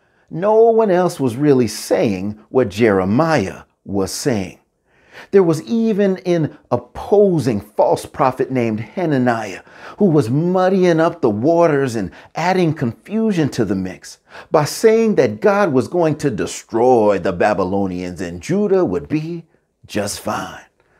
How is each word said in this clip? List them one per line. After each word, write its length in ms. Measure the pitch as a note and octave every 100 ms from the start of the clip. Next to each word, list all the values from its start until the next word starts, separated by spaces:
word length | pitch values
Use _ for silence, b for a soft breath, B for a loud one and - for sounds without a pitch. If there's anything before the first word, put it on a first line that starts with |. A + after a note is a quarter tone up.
| b b b
no 360 | D#3 G3+ A3 A#3
one 260 | A3 A3
else 280 | F3 F3+ F3
was 160 | C3 A2+
really 320 | D3 C3 A2+
saying 720 | - - - C3 F#2+ G2+ G#2 B
what 200 | B2 A#2
Jeremiah 920 | F#2+ A#2 G2 F#2 A#2 E3 D3+ F#2 D2 - _ -
was 260 | G2 F#2+
saying. 480 | - D3 A2 F2+ - _ _ _ B B B B
There 100 | G3+
was 220 | E3+ D#3
even 540 | F#3+ A3+ A3+ G3+ G3+ F#3 F3+
an 280 | F3 D3 B B
opposing 880 | B2 - - - G3+ G#3 E3 A#2 G#2
false 460 | - - E3+ E3 -
prophet 460 | - C#3 C3 C3+
named 280 | C3 A2+ G#2+
Hananiah, 840 | G#2+ - E3+ C#3 B2 A2+ G#2+ F2 B B B B
who 80 | G#3
was 240 | D3+ A2
muddying 680 | C#3 F3 F#3 F#3 F#3+ F3+ D#3+
up 220 | E3 E3+
the 80 | B2
waters 640 | G#2 C3+ E3+ E3+ C#3+ C#3 A2+
and 160 | F2+ B B -
adding 360 | E3+ F#3 E3+ D3
confusion 760 | A#2+ - - G#3+ A3 F3 C#3
to 160 | - G2+
the 80 |
mix 460 | F#2+ F#2 E2 - - B B B
by 140 | D#3 D3
saying 500 | - A3+ A3 A3+ E3+
that 260 | B2+ G#2+
God 320 | A3 G3+ F#3+
was 140 | C3 A#2+
going 300 | F3 D#3+ D3+
to 120 | D3
destroy 880 | G2+ E2+ - - A2+ B2 B2 G#2 G2
the 160 | F#2
Babylonians 880 | F2+ G#2+ G2 F#2 G2 F#2+ F2+ F2+ F2
and 220 | F2+ F2
Judah 420 | - F#3+ G#3 F#3+ D#3
would 220 | F2 -
be 400 | D#3 D#3 E3+ - _ _ _ -
just 320 | G#2 G2+ -
fine. 460 | - G#2 F2+ - - _ _ _